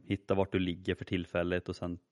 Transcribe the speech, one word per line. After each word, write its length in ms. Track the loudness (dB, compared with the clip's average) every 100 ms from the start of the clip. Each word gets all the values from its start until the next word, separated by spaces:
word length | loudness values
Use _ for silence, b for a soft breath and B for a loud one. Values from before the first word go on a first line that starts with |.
| -2
hitta 280 | -2 2
vart 180 | 2 4
du 80 | 2
ligger 360 | 0 -2 -2 -4
för 100 | 0
tillfället 640 | -2 0 0 0 0 -2
och 60 | -6
sen 240 | -6 -8 _